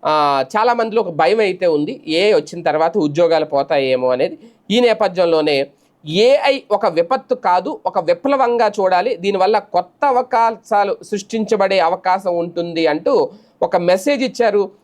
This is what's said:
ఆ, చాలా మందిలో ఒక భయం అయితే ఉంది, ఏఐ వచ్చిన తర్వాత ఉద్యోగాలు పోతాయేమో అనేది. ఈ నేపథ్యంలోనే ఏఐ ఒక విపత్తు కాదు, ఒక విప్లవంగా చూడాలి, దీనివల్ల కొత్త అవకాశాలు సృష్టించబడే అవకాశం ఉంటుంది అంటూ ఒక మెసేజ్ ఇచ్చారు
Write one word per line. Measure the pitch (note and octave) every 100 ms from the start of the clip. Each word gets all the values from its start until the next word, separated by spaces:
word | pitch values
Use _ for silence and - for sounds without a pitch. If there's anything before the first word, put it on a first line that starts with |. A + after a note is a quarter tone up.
| D3+
ఆ, | D3+ D3 E3+ E3 G#3+
చాలా | A3+
మందిలో | A#3 A3+ G#3+
ఒక | F#3+
భయం | D#3 D#3+ A3
అయితే | G#3 F3+ F3+
ఉంది, | D3+ D3+ B3+ -
ఏఐ | D#3 G3+
వచ్చిన | G#3+ - E3+
తర్వాత | E3+ D3+ E3 G#3
ఉద్యోగాలు | D3+ C#3+ E3+ D#3+
పోతాయేమో | D#3 C#3 C#3 D3+ C3+ B2+ B2+
అనేది. | B2+ D#3 D#4+ - _ _
ఈ | G#3
నేపథ్యంలోనే | A#3+ A3 G#3 F3 F3 E3 D#3 C#3+ C#3 _ _ _
ఏఐ | D3+ E3 A#3 C#4 C#4+ C4+ -
ఒక | G#3 G#3+
విపత్తు | E3 E3+ C4 C4
కాదు, | B3+ F#3+ F3+ F#3 D#4 F#3
ఒక | F#3
విప్లవంగా | E3 B3+ C4+ C#4 B3 A#3+ G#3+
చూడాలి, | G#3 F#3 F#3 G#3 G#3
దీనివల్ల | F#3+ G3 F#3 G#3+
కొత్త | G3+ F3 F3+ _
అవకాశాలు | C#4+ B3 B3+ A3+ A3+ A3 - G#3 G3+ E3+
సృష్టించబడే | - G#3 G3 A3+ G#3+ G#3+ G3 F#3+
అవకాశం | E3 F3+ F#3 F#3+ F#3+ F3
ఉంటుంది | E3+ E3+ E3+ E3 D#3+
అంటూ | D3+ C#4 B3+ C3+ - _ _
ఒక | F3 F3+
మెసేజ్ | F3 F#3 G3+ C#4+
ఇచ్చారు | B3+ - A#3 G3+ G3 -